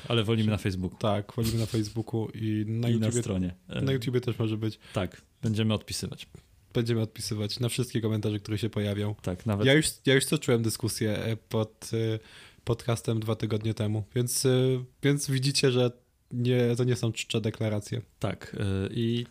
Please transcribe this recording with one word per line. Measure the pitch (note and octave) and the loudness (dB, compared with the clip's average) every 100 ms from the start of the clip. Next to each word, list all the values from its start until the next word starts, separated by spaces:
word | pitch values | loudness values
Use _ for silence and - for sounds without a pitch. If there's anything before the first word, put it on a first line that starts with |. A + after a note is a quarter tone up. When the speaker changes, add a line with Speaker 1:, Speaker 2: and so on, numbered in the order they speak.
| - | -2
Speaker 1:
ale | A#2 | 0
wolimy | G#2 A2+ A2 | 2 2 2
na | G#2 | 0
Facebooku. | G#2+ F#2 F2+ - | -2 -2 -4 -2
Speaker 2:
Tak, | A2+ G2+ G2+ - | -2 0 -2 -2
wolimy | A2+ A2+ | -2 0
na | A2+ | 0
Facebooku | A#2 G#2+ G#2+ G#2+ A#2 G#2+ | 0 -2 -4 -4 -4 -4
i | - A2 G#2+ G#2+ | -4 -2 -2 -2
na | A2+ A#2 | 0 2
Speaker 1:
I | |
Speaker 2:
YouTubie, | A2+ A2 A#2 | 2 2 2
Speaker 1:
na | |
stronie. | A2 F#2+ F2+ F2 - | 0 0 -2 -4 -8
E, | - | -4
Speaker 2:
na | C3+ | 0
YouTubie | C3+ A#2+ B2 | 0 0 -2
też | A#2+ A2 | 0 -2
może | A2+ A2 | -2 0
być. | A2 - - | -4 -6 -8
Speaker 1:
Tak, | - F#2 - - _ | -4 -4 -6 -20 _
będziemy | - G#2+ A2 | -2 0 2
odpisywać. | A2 - - F#2 - - - - _ _ | 0 -2 -8 -8 -10 -16 -20 -20 _ _
Speaker 2:
Będziemy | - A#2 A#2 | -2 0 0
odpisywać | A2 - - G#2+ G#2 - | -2 -6 -6 -4 -4 -2
na | A#2+ | -2
wszystkie | - B2 A#2 | -2 -2 -2
komentarze, | G#2+ A2 G#2+ G#2 | -2 0 -2 -4
które | G2+ G#2+ | -4 -2
się | A2+ | -2
pojawią. | G#2 G#2 G2+ G#2 G#2 | -2 -2 0 -2 -4
Speaker 1:
Tak, | - F#2 - | -6 -4 -2
nawet | G2+ A#2+ | 2 4
Speaker 2:
Ja | |
już, | D3 D3+ - - | 4 4 -2 4
ja | C3 | 4
już | - | 4
toczyłem | D#3 - A#2+ | -2 2 2
dyskusję, | A2+ - A2 - A2 G2+ | 2 -2 -4 -2 -2 -2
e, | G2+ A2+ | -2 -4
pod, | - A2+ G#2+ - - | -4 -2 -2 -6 -6
e, | A2+ A2+ A2 - - - - | -2 -2 -2 -6 -20 -20 -10
podcastem | - A#2+ - - - A2+ | -4 -2 0 -2 0 -2
dwa | A2 A2 | 0 -2
tygodnie | A2+ G#2+ A2 | 0 -2 -2
temu, | G#2+ G#2 G#2+ G2+ B2 | -2 0 -2 -2 -2
więc, | B2 - C3+ | -2 0 2
e, | B2+ C3 B2+ B2+ _ | 4 4 0 -4 _
więc | C#3 C#3+ C#3+ | 0 2 2
widzicie, | C3+ C3 C#3 C#3 | 0 2 4 4
że | B2 B2 A#2+ _ _ - | 6 2 0 _ _ -10
nie, | B2 B2 B2+ A#2+ A#2+ | -2 2 4 4 4
to | |
nie | B2+ A#2+ | 2 2
są | A#2 | 0
czcze | A2 - A#2+ | -2 -2 0
deklaracje. | A2 - A2+ G#2 - - - - | 0 0 0 -2 -4 -6 -8 -6
Speaker 1:
Tak, | G#2 F#2 - - | -4 -4 -8 -4
e, | G2+ F#2+ G2 | 0 0 0
i | G#2+ A2+ A#2+ A#2+ | 0 0 0 -4